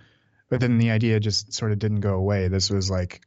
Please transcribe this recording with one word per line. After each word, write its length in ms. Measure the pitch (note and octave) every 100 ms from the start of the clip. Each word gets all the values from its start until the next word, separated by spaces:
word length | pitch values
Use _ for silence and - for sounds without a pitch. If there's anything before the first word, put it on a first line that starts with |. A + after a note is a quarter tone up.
| - _ _ _ _
but 120 | B2
then 180 | B2 A#2
the 120 | A#2
idea 300 | A2 A2+ A2
just 320 | G#2+ G2 -
sort 200 | - A2+
of 60 | G2+
didn't 220 | G#2+ G#2
go 140 | G2+
away. 340 | F#2+ G2 G2+ F#2
This 220 | F#2+ -
was, 200 | G2+ F#2
like, 300 | F#2 F2+ -